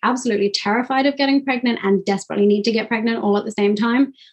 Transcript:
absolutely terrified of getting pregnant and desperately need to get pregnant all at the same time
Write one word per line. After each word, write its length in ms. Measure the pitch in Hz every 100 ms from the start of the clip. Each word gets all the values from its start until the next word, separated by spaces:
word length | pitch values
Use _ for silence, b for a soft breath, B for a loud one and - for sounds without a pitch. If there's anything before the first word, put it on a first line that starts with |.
absolutely 480 | 226 254 247 202 202
terrified 560 | 196 202 226 247 269 277
of 100 | 277
getting 260 | 277 277
pregnant 360 | 269 247 247 226
and 220 | 196 196 196
desperately 400 | 196 - 160 202
need 180 | 208 220
to 60 |
get 160 | 220 220
pregnant 360 | 226 226 226
all 120 | 208 202
at 100 | 214
the 60 |
same 240 | 214 202 208
time 380 | 233 247 277 B B